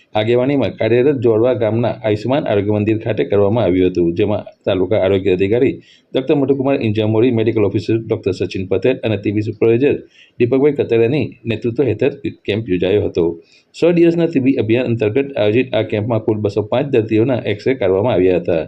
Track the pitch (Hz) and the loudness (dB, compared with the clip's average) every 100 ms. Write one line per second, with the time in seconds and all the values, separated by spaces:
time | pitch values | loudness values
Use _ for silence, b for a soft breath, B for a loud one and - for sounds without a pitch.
0 | b - 113 120 131 143 98 - 110 120 | b -4 0 2 2 0 -2 -2 0 2
1 | 131 131 117 110 123 117 107 113 120 - | 2 2 2 4 2 0 0 0 -2 -2
2 | - 107 117 139 - 104 101 104 104 107 | -2 -2 -2 -2 0 0 0 0 0 -2
3 | 117 104 - 101 101 117 92 92 90 90 | -2 -4 0 2 2 2 2 2 2 2
4 | 85 85 101 104 - - - 92 90 104 | 0 0 0 -2 -6 -8 -2 -2 0 0
5 | 95 98 95 92 98 117 135 - B B | 2 2 2 0 2 2 0 -2 B B
6 | _ 135 131 147 135 139 135 139 110 104 | _ -4 0 0 2 0 0 0 0 0
7 | 107 110 123 113 110 110 98 107 - 113 | 0 2 2 2 0 2 0 0 -2 -2
8 | 110 107 98 90 92 95 92 92 123 131 | -2 -4 -2 -4 -4 -6 -4 0 0 0
9 | 113 101 107 104 107 107 113 120 139 - | -2 -4 -2 -4 -4 0 2 2 2 -2
10 | - b b - 123 135 147 139 104 117 | -6 b b -4 0 2 2 0 0 2
11 | 117 147 113 - 117 107 120 117 131 101 | 2 0 -4 -6 -8 -6 -4 -2 -2 0
12 | 135 - 92 - - 104 113 90 92 101 | -2 -2 -8 -8 -4 -4 -2 0 2 0
13 | 95 92 82 82 b b _ - 165 175 | 0 0 -2 -4 b b _ -2 0 4
14 | 170 170 165 135 127 135 110 120 120 117 | 2 2 0 0 0 0 0 0 0 -2
15 | 104 127 139 - 104 113 127 110 - 107 | 0 0 -2 -2 0 0 0 -2 -2 -4
16 | 110 110 113 107 104 107 104 120 147 127 | -2 -2 -2 -2 -2 -4 -2 -2 0 0
17 | - 110 123 120 113 98 123 135 95 95 | 2 0 2 0 -4 -4 -2 0 0 0
18 | 120 90 92 90 87 85 | 2 2 2 2 0 -2